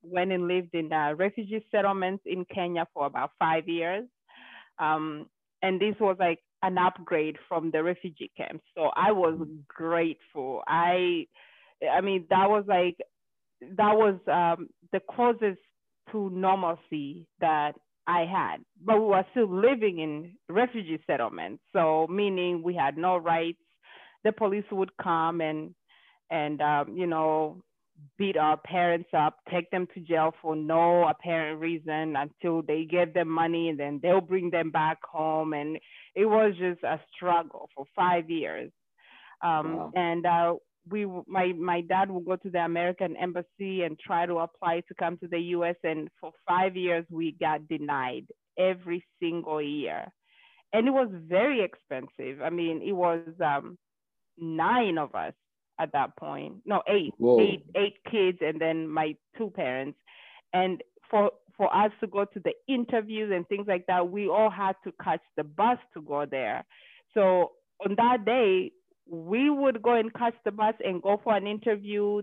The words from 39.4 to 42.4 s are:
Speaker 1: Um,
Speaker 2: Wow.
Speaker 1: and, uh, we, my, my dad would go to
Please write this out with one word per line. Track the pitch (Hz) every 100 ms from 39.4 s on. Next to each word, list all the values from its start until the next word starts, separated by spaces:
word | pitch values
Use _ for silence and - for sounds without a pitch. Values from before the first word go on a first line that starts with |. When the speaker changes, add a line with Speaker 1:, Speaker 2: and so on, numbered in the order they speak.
Speaker 1:
Um, | 170 156 156 160
Speaker 2:
Wow. | 160 180
Speaker 1:
and, | 170 170 175
uh, | 170 170 170 - _ 170
we, | 208 202 180 -
my, | 190 180
my | 175 180 175
dad | 170 190 196
would | 185 175
go |
to | 185